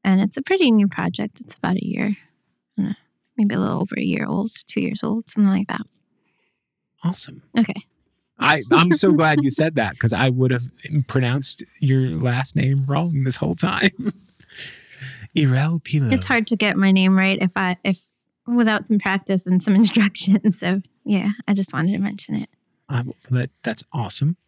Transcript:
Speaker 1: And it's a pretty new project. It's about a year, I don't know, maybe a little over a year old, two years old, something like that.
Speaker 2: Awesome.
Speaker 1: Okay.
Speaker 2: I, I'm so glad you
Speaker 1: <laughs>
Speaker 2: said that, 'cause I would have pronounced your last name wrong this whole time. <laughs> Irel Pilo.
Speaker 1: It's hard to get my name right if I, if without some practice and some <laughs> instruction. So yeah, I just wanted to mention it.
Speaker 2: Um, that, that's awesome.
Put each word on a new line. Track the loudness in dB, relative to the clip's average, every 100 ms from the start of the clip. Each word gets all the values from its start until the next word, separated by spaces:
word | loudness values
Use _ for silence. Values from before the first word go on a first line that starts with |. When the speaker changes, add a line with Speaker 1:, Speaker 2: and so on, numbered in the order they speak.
Speaker 1:
And | 2 2
it's | 0 -4
a |
pretty | -2 2 4
new | 4 2
project. | 0 -6 -4 -8 -10
It's | -20 -6
about | -4 -2
a | -4
year, | -4 -4
I | -6 _ _ _ _ _ -6
don't | -6
know, | -6 _ _ _ -2
maybe | 0
a | 0
little | -2 -2
over | -4 -4
a |
year | -4 -4 -4
old, | -4 -6 -10 -10
two | -6
years | -6 -6
old, | -6 -6 -6
something | 0 2
like | 2 -2
that. | -8 -10 _ _ _ _ _ _ _ _ _ _ _
Speaker 2:
Awesome. | -4 -2 -4 -4 _ 0
Speaker 1:
Okay. | 0 -2 -14 _ _ _ _ _
Speaker 2:
I, | 0 2 4
I'm | 4 6
so | 4 4
glad | 4 4 2
you | 2
Speaker 1:
<laughs> |
Speaker 2:
said | 0 0 0
that, | -2 -2
'cause | -2
I | 2 0
would | 2 0
have | 0 -4 _ -4 -2 0
pronounced | 0 0 0 -2 -4 -10 _
your | 2 2 0
last | -2 -2 -2 -2 0
name | 0 0 0
wrong | -2 -2 -2
this | -2 -2
whole | -2
time. | -2 -2 0 -2 -2
<laughs> | -8 -8 _ _ _ -18 -18 -18 -20 -18 -18 -18 -4 0
Irel | 2 2 0 -2
Pilo. | -2 0 2
Speaker 1:
It's | 0 2
hard | 0 0
to | 0
get | 0 2
my | 4
name | 4 4 4
right | 2 0
if | -2 0
I, | -2 -2
if | -4 -4 _ _ _ _ -2
without | 2 2 0 0
some | 0
practice | 0 -4 -2 -2 2
and | 0
some | 4
<laughs> | 4
instruction. | 4 4 2 0 2 2 2
So | 0 -2 -4 -6 _
yeah, | -2 0 0 -4 -2
I |
just | -2 0
wanted | -2 -2
to | 0
mention | -4 -6 -8
it. | -6 -8 _ _ _ _
Speaker 2:
Um, | -4 -4 -12 -4
that, | -2 -2 _
that's | -8 -8 -8
awesome. | -8 -4 -2 -2 -2